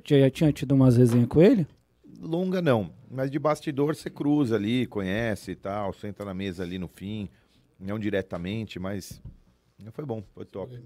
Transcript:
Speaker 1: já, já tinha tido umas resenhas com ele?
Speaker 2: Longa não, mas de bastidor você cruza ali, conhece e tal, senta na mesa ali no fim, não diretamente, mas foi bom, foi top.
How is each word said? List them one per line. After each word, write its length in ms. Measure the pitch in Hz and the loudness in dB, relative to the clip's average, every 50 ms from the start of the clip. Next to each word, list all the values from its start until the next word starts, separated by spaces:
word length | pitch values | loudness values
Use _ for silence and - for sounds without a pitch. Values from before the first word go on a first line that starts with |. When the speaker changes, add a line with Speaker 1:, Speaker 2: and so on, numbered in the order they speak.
| - | 2
Speaker 1:
já, 140 | - 147 139 | 2 4 6
já 100 | 135 135 | 6 6
tinha 220 | 131 - 170 151 135 | 4 4 2 2 2
tido 200 | - - 127 139 | 0 0 2 4
umas 240 | 135 131 131 120 | 6 6 8 8
resenhas 320 | 117 127 120 117 123 120 117 | 8 6 6 6 4 2 4
com 140 | - 147 165 | 6 6 6
ele? 240 | 208 277 214 156 - _ _ _ _ _ _ _ - - - | 8 6 4 2 -2 _ _ _ _ _ _ _ -20 -20 -16
Speaker 2:
Longa 420 | - - 160 170 190 185 180 190 175 | -10 -6 -6 -4 -4 -2 -2 -2 2
não, 280 | 156 127 113 101 82 - - - - | 2 2 2 0 -4 -10 -18 -20 -14
mas 200 | 120 131 135 139 135 | -8 -6 -6 -4 -4
de 60 | 151 | -2
bastidor 560 | 139 151 151 - - - 147 127 143 147 151 | 0 0 -2 -2 -4 -6 -2 -2 -2 -2 -2
você 120 | - - - | -4 -8 -14
cruza 460 | - - 160 139 147 147 147 117 113 | -10 -6 -2 0 2 2 2 2 0
ali, 320 | 107 101 104 120 127 120 | 0 0 0 -2 -2 -2
conhece 640 | - - 104 98 92 92 107 117 117 104 - - - 90 | -4 -4 -6 -4 -4 -4 -4 -4 -4 -6 -6 -8 -12 -12
e 40 | |
tal, 360 | 82 - 98 98 104 104 98 90 | -10 -10 -10 -8 -6 -6 -8 -8
senta 320 | - - 104 98 - 101 | -10 -12 -14 -12 -12 -12
na 80 | 101 95 | -10 -10
mesa 300 | 92 98 98 90 85 95 | -8 -8 -8 -6 -6 -8
ali 160 | 87 90 92 | -8 -8 -8
no 100 | 90 82 | -10 -10
fim, 400 | _ - 90 98 107 110 101 90 _ _ _ _ _ _ _ _ _ _ | _ -14 -12 -10 -10 -10 -10 -12 _ _ _ _ _ _ _ _ _ _
não 180 | 92 95 104 110 | -12 -10 -8 -6
diretamente, 800 | 104 104 98 98 92 - - 87 85 90 101 113 110 98 - 90 | -4 -2 -2 -2 -4 -4 -8 -10 -8 -8 -8 -8 -8 -10 -10 -10
mas 420 | 90 95 104 98 87 - - - - - - _ _ _ _ _ _ _ _ - 98 110 - | -10 -8 -8 -10 -12 -14 -18 -18 -18 -20 -20 _ _ _ _ _ _ _ _ -20 -20 -18 -14
foi 120 | - 151 | -12 -10
bom, 180 | 143 113 110 104 - _ | -8 -8 -10 -10 -14 _
foi 100 | - 95 | -20 -18
top. 320 | - - 98 92 - 127 123 - | -16 -12 -12 -12 -12 -14 -18 -20